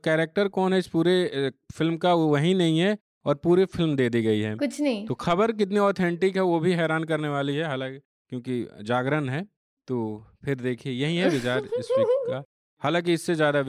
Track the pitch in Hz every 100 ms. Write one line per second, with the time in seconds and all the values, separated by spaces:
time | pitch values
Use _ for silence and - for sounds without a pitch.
0 | 165 160 160 202 202 196 190 185 180 165
1 | 170 180 175 139 139 - _ - 156 165
2 | 180 170 156 143 160 190 170 160 190 208
3 | _ _ 147 143 165 180 190 - 165 139
4 | 123 117 113 107 107 107 285 254 294 214
5 | 220 127 - 175 226 214 196 208 202 190
6 | 180 170 190 190 185 170 170 175 160 160
7 | 160 156 151 143 139 143 165 131 131 135
8 | _ _ _ 127 123 123 - - 104 123
9 | 131 151 135 135 202 _ _ _ - 123
10 | 110 107 113 _ 139 135 123 120 143 123
11 | 147 170 185 139 120 127 403 480 466 523
12 | 466 523 480 - - _ _ _ 143 170
13 | 175 165 - 165 151 143